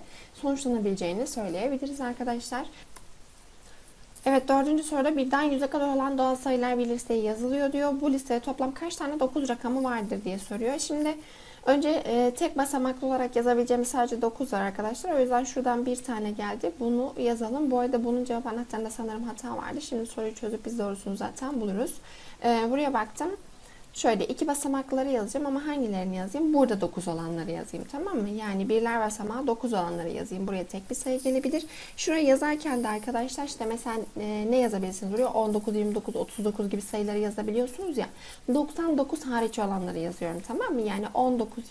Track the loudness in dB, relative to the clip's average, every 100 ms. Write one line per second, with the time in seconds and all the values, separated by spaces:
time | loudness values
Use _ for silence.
0 | -6 -16 -18 -4 -2 0 2 2 2 0
1 | 0 -2 -2 -4 -4 -2 0 0 -4 -4
2 | -4 -2 -2 -4 -4 -6 -6 -12 -18 -18
3 | -18 -18 -20 -20 -20 -20 -20 -18 -20 -20
4 | -18 -2 4 4 6 4 6 2 2 2
5 | 2 2 2 4 4 2 0 2 2 2
6 | 2 2 2 2 2 2 2 2 0 -2
7 | 0 0 0 0 0 2 2 2 0 2
8 | 2 2 2 0 0 -2 -2 -2 -6 -4
9 | -4 0 0 2 0 0 -2 0 0 -2
10 | -2 -4 -4 -6 -4 -2 -2 -2 -2 0
11 | 0 -2 -10 -18 -20 0 4 4 4 2
12 | 2 4 4 2 0 2 2 2 0 0
13 | 0 0 2 2 4 4 4 2 2 2
14 | 2 2 0 0 -2 0 0 -2 -4 -4
15 | 2 4 4 4 2 0 2 2 0 -2
16 | -2 -2 -2 -2 -4 -2 -4 0 2 2
17 | 0 0 0 0 0 0 4 4 4 2
18 | 2 0 0 -2 -2 -6 -4 -4 -4 -6
19 | -6 -4 -6 -8 -8 -6 -6 -6 -4 -4
20 | -4 -4 -6 -4 -6 -6 -4 -4 -2 -4
21 | -6 -4 -6 -6 -4 -2 0 0 -2 -4
22 | -14 -16 -16 0 2 4 4 2 2 0
23 | -2 -4 -4 -6 -10 -20 -20 -20 -14 0
24 | 4 4 2 0 0 0 0 -2 0 0
25 | 2 0 0 -2 0 -2 0 0 0 0
26 | -2 -2 -4 0 4 6 6 4 0 -2
27 | -4 -4 -4 -4 -4 -6 -6 -10 -8 -6
28 | -2 -2 -2 -2 -2 -2 2 2 2 2
29 | 0 -2 -4 -2 0 0 0 0 0 -2
30 | -4 -6 -6 -4 -2 -2 -4 -8 -6 -6
31 | -2 0 2 2 2 0 -2 -10 -12 -4
32 | 0 4 6 6 4 0 0 0 0 -2
33 | -2 -2 -2 -4 -6 -4 -4 -4 -4 -4
34 | -4 -6 -4 -2 4 6 4 2 -2 -4
35 | -2 2 2 2 2 2 2 2 2 0
36 | -2 -4 -4 -2 -2 0 0 -2 -2 -2
37 | 0 0 0 -2 0 0 0 -2 -4 -2
38 | -4 -8 -16 -6 0 2 2 0 2 2
39 | 2 -2 -2 0 0 0 0 0 -2 -2
40 | -4 -4 -4 -4 -4 -2 0 0 0 -2
41 | 0 2 4 2 0 -6 -6